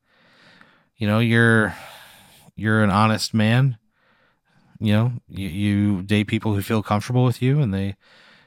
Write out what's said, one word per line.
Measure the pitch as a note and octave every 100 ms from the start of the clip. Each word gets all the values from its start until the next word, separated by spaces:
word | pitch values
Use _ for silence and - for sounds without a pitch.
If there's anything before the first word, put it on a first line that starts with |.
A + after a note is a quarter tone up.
| _ _ _ _ _ _ - _ _ -
you | G#2
know, | G#2+
you're, | A#2 A#2 A#2 A2+ G#2 - - - - - - - - -
you're | G#2 A2
an | G#2+
honest | G2 A2 G#2+ -
man. | A2+ G#2+ A#2+ C3+ A#2+ _ _ _ _ _ _ _ _ _ -
You | G#2+
know, | G#2+ A#2 A#2+ _
you, | E2+ F#2+
you | E2+ G#2 G2+ G#2 G2+
date | G2 G#2 G#2
people | A2 A2
who | G2+
feel | F#2+ A2+
comfortable | - G#2 - B2+ B2
with | B2
you | B2+ C#3+
and | B2+
they | G2 G2 G2 _ - - _